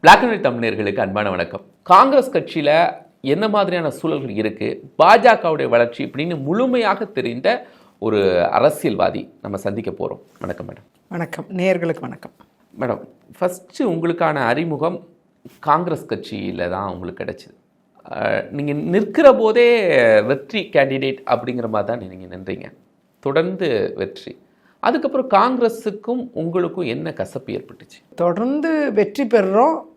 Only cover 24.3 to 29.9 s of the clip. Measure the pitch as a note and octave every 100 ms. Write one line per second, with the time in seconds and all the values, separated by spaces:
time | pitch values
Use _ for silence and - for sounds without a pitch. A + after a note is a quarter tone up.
24.3 | - _ _ _ _ - C#4+ C#4 C#4 C4
25.3 | G3 A#3 B3+ A#3 A3+ G#3+ G3+ - B3 B3
26.3 | - E3 F3+ F3 - D#3 A#2+ D#3+ D3+ F#2+
27.3 | C3+ - G2 - - - - _ - E3+
28.3 | F3 A#3+ D4 D#4+ D#4+ D4 G#3 G3+ G#3 C4
29.3 | A3+ F#3+ G3+ C#4 E4 -